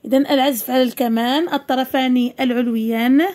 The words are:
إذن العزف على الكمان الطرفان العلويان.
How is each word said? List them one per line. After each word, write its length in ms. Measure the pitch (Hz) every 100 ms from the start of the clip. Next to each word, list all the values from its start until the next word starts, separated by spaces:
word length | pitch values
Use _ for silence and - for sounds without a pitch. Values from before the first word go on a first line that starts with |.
| 247
إذن 220 | 262 277
العزف 440 | 285 269 247 -
على 120 | 254
الكمان 680 | 254 - 240 226 240 285 349
الطرفان 760 | 277 - 262 254 269 262 254 247 -
العلويان. 840 | 262 240 240 226 226 226 240 277 370